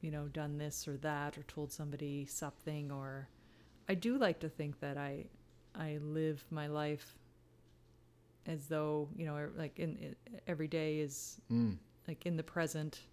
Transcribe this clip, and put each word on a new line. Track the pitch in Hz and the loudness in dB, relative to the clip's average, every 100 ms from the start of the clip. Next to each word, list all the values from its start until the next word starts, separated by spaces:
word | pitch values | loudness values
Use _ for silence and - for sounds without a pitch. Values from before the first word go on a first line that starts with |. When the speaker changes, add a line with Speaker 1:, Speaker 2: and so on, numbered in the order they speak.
Speaker 1:
you | 165 | -2
know, | 151 147 | -2 -2
done | 147 151 147 | -2 0 0
this | 147 143 - | -2 -2 -2
or | 139 | -2
that | 151 147 147 147 | 0 0 0 -4
or | |
told | 147 - 147 | -8 -4 -4
somebody | - 151 139 147 143 143 | -2 -4 -2 -2 -2 -2
something. | - 151 - - 151 147 | -2 -4 -4 -4 -2 -2
Or | 139 135 135 139 - - - - - - | -2 -4 -6 -8 -14 -20 -20 -20 -20 0
I | |
do | 190 220 262 | 2 4 6
like | 226 165 | 6 6
to | 160 | 0
think | - 147 143 | -2 -2 -2
that | 143 143 | -2 -2
I, | 143 143 - - - - - | -2 -2 -6 -12 -20 -20 -16
I | - 156 151 | -4 -2 0
live | 147 156 156 147 - | 0 2 2 2 -2
my | 156 147 | -2 0
life | 151 151 147 - - - - - - - - - - - - - - - | 2 2 0 -4 -18 -20 -20 -20 -20 -20 -20 -20 -20 -20 -20 -20 -12 -4
as | 160 143 | -4 0
though, | 156 151 151 147 156 | 2 4 2 0 -2
you | 165 | -2
know, | 147 147 - | -2 -2 -2
like | 151 - | -4 -2
in, | 165 151 | -2 -2
in, | 151 135 - 233 - | -6 -10 -12 -14 -6
every | 165 156 | -2 0
day | 165 156 151 | 2 2 2
is | 147 139 - - - | 0 -2 -8 -10 2
Speaker 2:
Mm. | 117 117 92 - - - | 4 6 4 -6 -14 -8
Speaker 1:
like | 165 175 | -4 0
in | 165 | 0
the | |
present. | 160 - 160 156 151 - - | 0 2 2 2 -2 -4 -16